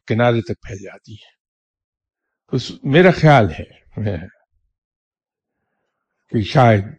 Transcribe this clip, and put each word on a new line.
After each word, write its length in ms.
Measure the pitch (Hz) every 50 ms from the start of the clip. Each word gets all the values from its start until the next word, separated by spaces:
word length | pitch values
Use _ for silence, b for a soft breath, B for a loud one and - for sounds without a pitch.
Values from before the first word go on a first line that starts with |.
| _
کنارے 340 | - 117 107 120 120 117 117
تک 200 | 107 - 101 -
پھیل 180 | - - 113 101
جاتی 340 | - 95 - 101 _ - 110
ہیں۔ 220 | - _ _ _ _ _ _ _ _ _ _ _ _ _ _ _ _ _ _ _ _ _ _ _ _ _ _ -
تو 60 | 127
س-، 260 | - - - - -
میرا 260 | 143 135 165 180 185
خیال 400 | 165 - - 156 147 131 107 87
ہے 140 | 73 - 85 - _ _ _ _ _ - 104 104 95 85 85 98 - _ _ _ _ _ _ _ _ _ _ _ _ _ _ _ _ _ _ _ _ _ _ _ _ _ _ _ _ _ _ _ _ _ _ _ _ _ _ _ -
کہ 100 | 117 101
شاید 420 | - - 143 127 117 110 104 98 - -